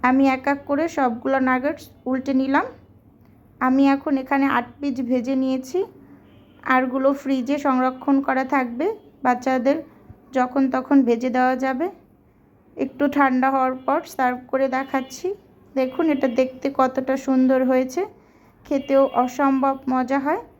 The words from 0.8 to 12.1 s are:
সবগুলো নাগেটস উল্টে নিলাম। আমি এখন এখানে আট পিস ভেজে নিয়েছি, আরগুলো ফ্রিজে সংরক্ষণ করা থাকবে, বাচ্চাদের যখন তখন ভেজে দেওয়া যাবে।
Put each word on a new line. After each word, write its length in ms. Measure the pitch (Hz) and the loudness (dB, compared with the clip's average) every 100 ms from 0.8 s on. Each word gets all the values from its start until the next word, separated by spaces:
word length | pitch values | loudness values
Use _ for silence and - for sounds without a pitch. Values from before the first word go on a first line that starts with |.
| 330 | -2
সবগুলো 500 | 311 262 226 262 269 | 0 -2 0 -2 0
নাগেটস 440 | 262 254 277 - - - - | 2 0 -2 -6 -14 -12 -4
উল্টে 260 | 262 269 | -4 0
নিলাম। 320 | 262 269 277 480 - - - _ _ - - - - | 0 2 0 -2 -10 -20 -20 _ _ -20 -20 -20 -4
আমি 220 | 262 262 277 | 0 4 4
এখন 180 | 277 311 269 | 2 0 -4
এখানে 240 | 262 277 277 | 0 0 2
আট 220 | 240 240 - | 0 -4 -8
পিস 180 | 285 269 240 | -6 -4 -2
ভেজে 240 | 254 240 269 | -2 0 0
নিয়েছি, 420 | 262 262 262 349 415 - - - - - - - | 0 -2 -2 -4 -4 -8 -20 -20 -20 -20 -20 -14
আরগুলো 460 | - 254 254 262 269 | 0 0 2 0 0
ফ্রিজে 440 | 277 269 269 233 285 | 0 -2 -2 0 -2
সংরক্ষণ 580 | 294 254 254 262 - 277 | 0 2 0 -2 0 2
করা 240 | 269 262 | 2 -2
থাকবে, 420 | 262 285 247 233 339 440 - - | 0 0 -2 -2 -4 -4 -12 -4
বাচ্চাদের 540 | 254 247 254 262 247 311 - - - - - | 0 0 0 0 2 0 -4 -20 -20 -20 -6
যখন 300 | 262 247 277 269 | -2 0 0 0
তখন 260 | 262 262 277 | 0 4 4
ভেজে 280 | 240 233 254 | 4 2 0
দেওয়া 240 | 254 254 254 | 2 2 2
যাবে। 300 | 262 254 349 392 _ | -2 -2 -4 -6 _